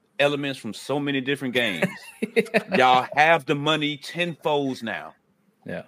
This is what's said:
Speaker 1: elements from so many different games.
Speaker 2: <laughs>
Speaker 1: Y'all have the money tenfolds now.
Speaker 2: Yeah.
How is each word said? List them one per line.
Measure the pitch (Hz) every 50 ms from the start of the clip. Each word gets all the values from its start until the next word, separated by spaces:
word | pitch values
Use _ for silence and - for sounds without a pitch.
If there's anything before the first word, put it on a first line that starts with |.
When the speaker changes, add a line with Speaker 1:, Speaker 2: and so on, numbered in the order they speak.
| _ _ _ -
Speaker 1:
elements | 139 147 147 139 143 139 131 -
from | - 110
so | 101 - - - 135 147
many | 143 143 139 135
different | 127 135 143 139 139 127 113
games. | 123 120 110 92 82 - 185 - - - - - - - - -
Speaker 2:
<laughs> | 226 214 - - 208 - -
Speaker 1:
Y'all | 185 180 127 127 127 127 123 - -
have | 139 151 160 170 156 135
the | - 151
money | 143 143 151 156 156 151 147 147 139
tenfolds | - - - 165 175 175 156 - - 165 151 147 143 135 127 -
now. | 113 110 95 80 73 80 - _ _ _ _ _ _ _ _ _ -
Speaker 2:
Yeah. | - 87 90 -